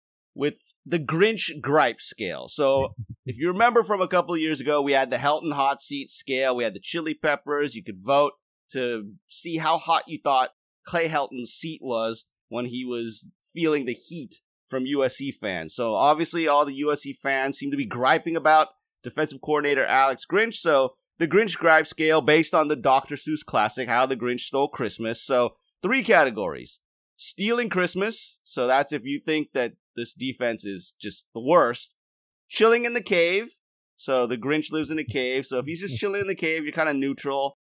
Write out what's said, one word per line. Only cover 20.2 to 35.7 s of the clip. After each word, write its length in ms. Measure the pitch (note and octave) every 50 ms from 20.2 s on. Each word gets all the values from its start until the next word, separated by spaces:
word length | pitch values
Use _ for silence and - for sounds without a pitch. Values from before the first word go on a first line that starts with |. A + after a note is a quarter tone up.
| - -
Grinch. 260 | E3 G#3 A3+ A#3 -
So 400 | - - E3 D3 C3+ C3 B2 _ _ _ _ _ -
the 80 | E3+
Grinch 300 | D3+ F3 G#3 A3+ F#3+ E3
gripe 280 | - E3 E3 D#3 D#3+ D3+
scale 360 | - - - D#3 D#3 D#3+ D#3
based 320 | B2 D3+ D3+ E3 D#3 - F#3
on 160 | D#3+ D3+ D3
the 60 | D3+
Doctor 400 | B2+ B2+ C3+ C3 C3+ - - D3
Seuss 300 | C3 - D#3 D#3 D3+ -
classic, 420 | - C#3+ A2+ G#2 G#2+ - C3+ A#2+
How 180 | B2 A#2 B2 C3+
the 100 | C3 C3+
Grinch 260 | G#2+ B2 A#2+ B2 A#2+
Stole 280 | - - C3+ C3+ C#3+ -
Christmas. 520 | - - A#2+ G2 - - A2+ A2+ A2+ -
So 340 | - - C3 B2 A#2+ A2+ _ _ _ _ _ - -
three 200 | G3 C4 C4+ F#3
categories. 760 | A3+ G3 E3 C#3+ B2+ G#2+ G#2+ F#2+ E2 C#2+ B1+ B1 - - _ _ _ _ _ _ _ _
Stealing 520 | - - - - - G3 A3+ A#3+ A#3+ A#3+ F#3
Christmas. 720 | F3+ F#3 F3+ E3+ - F#3 G3+ A3+ A3 - - - - _ _
So 220 | - - C3+ B2
that's 260 | B2 B2+ C#3 C#3+ -
if 120 | D3+ C3 A#2
you 160 | C#3 C#3+ C#3+
think 300 | - D#3 D#3 D#3 C#3 _ -
that 200 | C3+ A#2+ A2+ - _ _ _ -
this 180 | A#2 A#2+ - -
defense 520 | - B2+ C3+ A#2+ - B2+ A#2 A2+ - -
is 280 | G2+ G2 F2 - - _ _
just 260 | - G2+ - - _ _ -
the 60 | A2+
worst. 540 | B2 C3+ F3 F3 C3+ A#2+ B2 - - - _ _ _ _ _ _ _ _ _ _ _
Chilling 380 | _ - - G#3+ A3+ A#3 A#3+ A#3+
in 80 | A#3+ A#3+
the 80 | A#3
cave. 580 | F3+ - G3 E3+ E3+ E3+ F#3 G#3 A#3 A#3 - _ _ _ _ _ _ _ _
So 280 | _ - C#3 C3 B2+ A#2+
the 120 | A2 B2+
Grinch 340 | A2+ B2 C#3 D3+ D#3 D3+ -
lives 180 | D#3 D#3 D3+ C3+
in 80 | D#3
a 60 | D#3 D3+
cave. 420 | - D3+ C3+ B2+ B2+ C3 C3+ C3+
So 140 | - C3 B2
if 60 | C3
he's 160 | D3